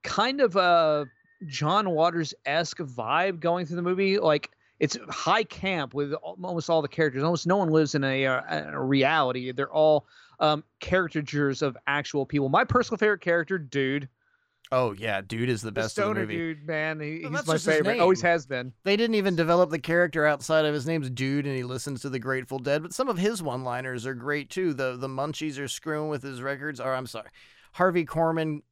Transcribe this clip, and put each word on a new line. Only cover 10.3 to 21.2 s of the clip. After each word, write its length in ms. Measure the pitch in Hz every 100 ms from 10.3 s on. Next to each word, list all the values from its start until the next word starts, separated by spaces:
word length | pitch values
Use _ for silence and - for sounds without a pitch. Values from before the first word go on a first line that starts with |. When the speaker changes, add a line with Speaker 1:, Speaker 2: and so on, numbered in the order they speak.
| _
Speaker 1:
um, 240 | 156 151 - _
caricatures 840 | - 185 170 156 143 143 143 131
of 160 | 143 127 -
actual 400 | 143 143 147 135
people. 220 | 147 135
My 160 | 165
personal 340 | 254 254 233 220
favorite 220 | 214 202
character, 380 | - 170 160 190
Dude. 500 | 139 139 135 143 139 _ _ _ _ _ -
Speaker 2:
Oh, 220 | 131 123
yeah, 260 | 98 110 98
Dude 300 | 98 110 123
is 120 | 113
the 60 | 113
Speaker 1:
The 40 |
Speaker 2:
best 240 | 104 113 -
in 40 |
the 40 | 208
Speaker 1:
stoner 160 | 208
Speaker 2:
movie. 160 | - 170
Speaker 1:
dude, 280 | 165 156 147
man. 360 | 156 156 156
He, 180 | 151 160
Speaker 2:
Well, 80 | 160
Speaker 1:
he's 80 | 151
Speaker 2:
that's 80 | 196
Speaker 1:
my 60 | 160
Speaker 2:
just 100 | 160
his 100 | 156
Speaker 1:
favorite. 180 | 175 233
Speaker 2:
name. 60 |
Speaker 1:
Always 200 | 180 185
has 240 | 175 170 147
been. 260 | 131 127 - 196
Speaker 2:
They 100 | 208
didn't 200 | 233 214
even 200 | 196 170
develop 340 | 160 175 180
the 100 | 160
character 460 | 147 170 175 160 151
outside 380 | 143 127 160
of 100 | 151
his 140 | 147 135
name's 220 | 165 131
Dude, 360 | 123